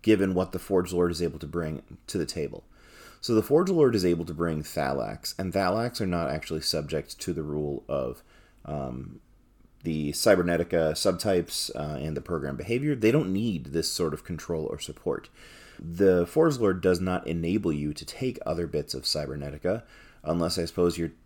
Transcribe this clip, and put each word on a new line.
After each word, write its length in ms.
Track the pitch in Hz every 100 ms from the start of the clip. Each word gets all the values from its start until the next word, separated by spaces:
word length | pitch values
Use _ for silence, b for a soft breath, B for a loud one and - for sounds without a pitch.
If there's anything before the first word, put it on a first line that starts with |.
given 320 | 110 104 95
what 180 | 92 92
the 80 | 87
Forge 340 | - 95 90
Lord 180 | 90 87
is 100 | 82
able 180 | 85 78
to 80 | 76
bring 340 | 85 80 76 - - -
to 100 | 95
the 80 | 73
table. 380 | 85 71 - _ B B B B B
So 160 | - 110
the 80 |
Forge 260 | 104 151 185
Lord 260 | 175 135 110
is 100 | 90
able 200 | 82 85
to 80 |
bring 300 | 78 85 78
Thalax, 760 | 76 - 69 69 53 - - -
and 140 | 95
Thalax 480 | 95 92 107 120 -
are 80 | 98
not 220 | 87 76
actually 320 | 78 - 80
subject 580 | - 82 76 78 - -
to 140 | -
the 100 | 80
rule 400 | 76 73 73 69 -
of, 340 | 69 62 - _ b b b
um, 560 | - 73 65 62 85 - _ _ _ _ _ _
the 280 | 82 78 73
Cybernetica 800 | - 113 92 87 85 85 85 80
subtypes, 760 | 78 101 90 107 90 82 - - -
uh, 220 | 76 73
and 180 | 78 71
the 60 |
program 340 | - 82 69 67
behavior. 400 | 92 120 147 135
They 160 | 107
don't 220 | 143 92
need 340 | 98 117 85 65
this 240 | 78 80
sort 220 | - 82
of 100 | 73
control 420 | - 82 - 82 78
or 140 | -
support. 500 | - - - - - B B B B B
The 440 | 82 85 98 90 87
Forge 320 | 156 165 131
Lord 240 | 104 92
does 180 | 92 87
not 280 | 92 90 -
enable 440 | 85 82 104 87
you 220 | 73 73
to 120 | 73 -
take 340 | - 131 - -
other 220 | 82 85
bits 260 | 76 71
of 100 | 65
Cybernetica, 800 | - 78 71 71 71 73 87 113 - B B B
unless 340 | 76 85 85 90
I 80 | 85
suppose 320 | - 87 82
you're 160 | 82 -